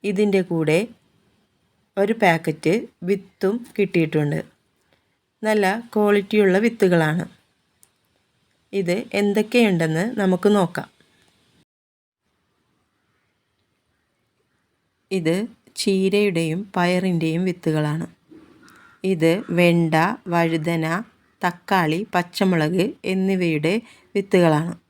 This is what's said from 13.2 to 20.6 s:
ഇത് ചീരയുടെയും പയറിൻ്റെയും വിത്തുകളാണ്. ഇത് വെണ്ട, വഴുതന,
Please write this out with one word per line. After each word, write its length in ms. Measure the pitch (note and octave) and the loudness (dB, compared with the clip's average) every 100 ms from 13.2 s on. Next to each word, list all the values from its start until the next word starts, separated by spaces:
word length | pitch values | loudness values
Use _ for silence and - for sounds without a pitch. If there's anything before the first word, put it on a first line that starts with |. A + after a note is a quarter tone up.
| _ _ _ _ _ _ _ _ _ _ _ _ _ _ _ _ _ _ _ | _ _ _ _ _ _ _ _ _ _ _ _ _ _ _ _ _ _ _
ഇത് 240 | F#3+ D#3+ F3 A3+ - _ - | -4 0 -2 -4 -12 _ -6
ചീരയുടെയും 840 | - F#3+ F#3+ G3+ G#3 E3 E3 E3 G3+ | -2 0 2 2 0 0 -2 -4 -6
പയറിൻ്റെയും 680 | - F3 F3+ F#3 E3+ D#3+ D#3+ F#3 | -2 0 0 0 0 -2 -2 -4
വിത്തുകളാണ്. 640 | F3 - D#3 D3+ D#3 E3+ _ _ - - _ - - - _ | -4 -2 -2 -2 -4 -8 _ _ -20 -20 _ -20 -20 -20 _
ഇത് 280 | F#3+ F#3 E3 F3 - | -4 0 2 0 -2
വെണ്ട, 460 | E3+ F3 E3+ E3 D#3 F3 - - | 2 4 4 2 2 0 -2 -4
വഴുതന, 580 | E3+ E3 E3 | -2 0 -2